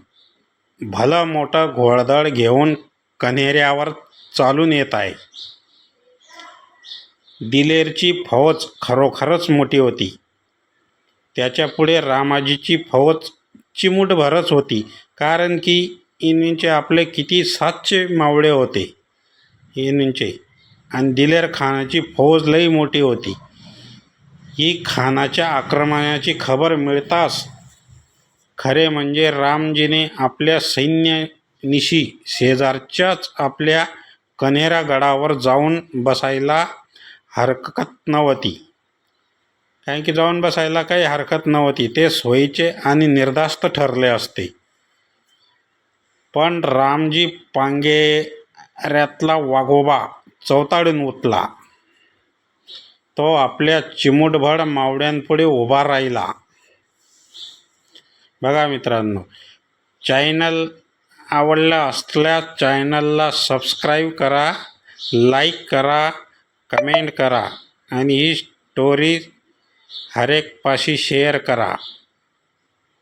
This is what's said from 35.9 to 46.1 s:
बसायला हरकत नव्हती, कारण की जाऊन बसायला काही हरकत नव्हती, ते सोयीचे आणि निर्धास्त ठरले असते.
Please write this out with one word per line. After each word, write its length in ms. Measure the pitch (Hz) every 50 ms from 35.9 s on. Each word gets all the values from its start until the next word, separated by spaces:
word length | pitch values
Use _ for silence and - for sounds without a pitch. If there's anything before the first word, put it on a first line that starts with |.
| -
बसायला 760 | 127 120 135 127 127 - 135 135 135 139 143 151 160 170 - - - _ _ _ - - - - _ _ _ -
हरकत 560 | 120 120 127 127 131 - - - - 175 - - _ _
नव्हती, 640 | - 151 151 151 143 135 - - 101 85 - - _ _ _ _ _ _ _ _ _ _ _ _ _ _ _ _ _ _ _ _ _ _ _ _
कारण 180 | - 143 151 156
की 100 | 175 160
जाऊन 280 | 160 160 170 175 175
बसायला 400 | 175 170 160 170 160 160 160 165
काही 220 | 156 - 175 180 175
हरकत 420 | 147 147 143 139 - 165 156 160
नव्हती, 420 | 156 151 147 147 143 139 - 120
ते 220 | 117 120 151 160 160
सोयीचे 600 | 156 - - 120 120 135 143 143 139 - 170 170
आणि 380 | 165 - - 139 143 151 156
निर्धास्त 580 | 151 139 139 131 135 131 151 156 156 - - -
ठरले 420 | 170 - - 143 131 123 127 127
असते. 460 | 123 117 110 - - - - 92 87 - _ _ _ _ _ _ _ _ _ _ _ _ _ _ _ _ _ _ _ _ _ _ _ _ _ _ _ _ _ _ _